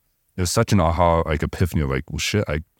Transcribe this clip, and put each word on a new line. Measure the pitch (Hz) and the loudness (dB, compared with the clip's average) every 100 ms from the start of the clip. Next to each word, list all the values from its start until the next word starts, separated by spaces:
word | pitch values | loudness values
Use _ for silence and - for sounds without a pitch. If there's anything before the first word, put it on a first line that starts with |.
| _ _ _ - | _ _ _ -6
it | |
was | 87 | -2
such | - 113 | 0 2
an | 101 | 4
aha, | 80 82 87 82 78 | 2 4 4 2 0
like, | 78 | -2
epiphany | 76 - 90 85 | -4 -2 -2 0
of, | 69 | -2
like, | 67 - | -2 -4
"Well, | 76 | -6
shit, | - 104 - | -2 -2 -2
I, | 73 - | -4 -6